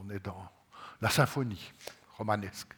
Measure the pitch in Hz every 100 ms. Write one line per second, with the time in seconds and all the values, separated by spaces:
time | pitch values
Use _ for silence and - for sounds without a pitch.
0 | 101 101 95 92 92 - _ - - -
1 | 110 - 135 - 127 92 - - - -
2 | - - 107 104 98 - -